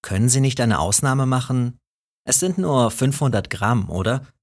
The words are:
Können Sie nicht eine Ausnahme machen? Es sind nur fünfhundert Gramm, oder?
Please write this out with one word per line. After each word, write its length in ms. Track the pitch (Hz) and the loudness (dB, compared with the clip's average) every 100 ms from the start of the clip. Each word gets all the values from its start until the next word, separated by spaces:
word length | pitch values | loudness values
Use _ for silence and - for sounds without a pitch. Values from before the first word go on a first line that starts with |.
Können 260 | - 98 120 | -2 0 2
Sie 120 | 131 | 2
nicht 180 | 135 127 | 0 0
eine 200 | 117 87 | 0 2
Ausnahme 460 | 85 - 139 135 131 | 2 0 0 0 0
machen? 540 | 127 127 127 120 - _ _ _ _ - | 0 0 -2 -2 -6 _ _ _ _ -4
Es 140 | - | -2
sind 180 | 185 185 | 0 -2
nur 340 | 180 131 117 | 0 2 2
fünfhundert 580 | - 131 139 139 110 95 | 2 0 2 0 0 -2
Gramm, 400 | - 104 120 95 | -2 0 0 -2
oder? 420 | 85 95 131 139 _ | -2 -2 -2 -6 _